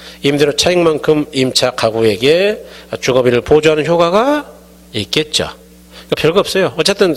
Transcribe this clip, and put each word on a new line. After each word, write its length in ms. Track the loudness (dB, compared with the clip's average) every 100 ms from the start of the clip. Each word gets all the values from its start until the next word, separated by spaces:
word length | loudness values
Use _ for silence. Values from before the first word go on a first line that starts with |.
| -20 -4
임대료 320 | -2 0 0 0
차익만큼 720 | 0 2 0 0 0 0 -2
임차 400 | -2 -2 0 -2
가구에게 920 | -2 -2 0 0 2 2 2 0 -4 -12 -20 -14 -6
주거비를 420 | 0 2 2 0
보조하는 440 | 2 4 4 2 0
효과가 640 | 0 2 2 0 -2 -4 -16 -20 -20 -10
있겠죠. 520 | -8 -4 -4 -4 -4 -6 -10 -20 -20 -20
그러니까 240 | -20 -8 -2
별거 220 | 0 0
없어요. 340 | 0 -2 -2 -2
어쨌든 380 | -2 0 0